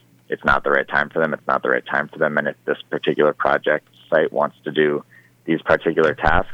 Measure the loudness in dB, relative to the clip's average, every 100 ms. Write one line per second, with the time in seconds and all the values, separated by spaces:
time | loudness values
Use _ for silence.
0 | _ _ -10 -4 0 0 2 0 0 -2
1 | -2 -2 -2 -2 -2 -2 0 -2 -2 -4
2 | -4 -2 -2 -2 -4 -4 -6 -6 -6 -6
3 | -2 0 0 2 0 0 0 -2 -4 _
4 | -2 0 2 0 -4 -4 -6 0 0 -2
5 | -8 -20 _ _ -4 -2 0 0 2 2
6 | 0 2 2 2 0